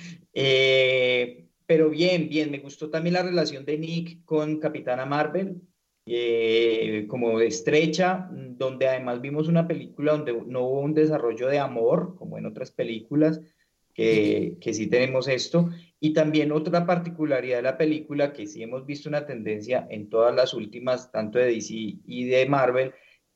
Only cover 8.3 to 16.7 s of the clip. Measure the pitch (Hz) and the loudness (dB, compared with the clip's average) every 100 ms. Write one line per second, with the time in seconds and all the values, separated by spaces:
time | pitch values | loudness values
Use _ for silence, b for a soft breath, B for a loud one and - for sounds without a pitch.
8.3 | 135 131 123 131 127 131 131 123 123 139 | -14 -14 -6 -6 0 0 0 -2 -6 -4
9.3 | 147 160 165 170 147 - - 151 151 127 | -2 2 2 2 -4 -8 -4 0 0 0
10.3 | 117 117 127 127 139 143 156 156 147 117 | -6 -4 -4 -2 0 0 4 4 2 0
11.3 | 113 127 143 131 120 117 175 - - 110 | -2 0 0 0 2 4 4 0 -8 -12
12.3 | 107 110 110 127 - 117 113 - 143 156 | -10 -10 -10 -10 -6 -6 -6 -2 2 2
13.3 | 156 b b b _ _ - 113 107 104 | 0 b b b _ _ -2 2 4 4
14.3 | 104 - - 120 110 104 123 127 131 127 | 2 -2 -6 -6 -4 0 2 2 0 0
15.3 | 123 - 170 170 B B _ 151 156 151 | -2 0 2 2 B B _ 0 2 4
16.3 | 151 147 151 165 | 2 2 0 0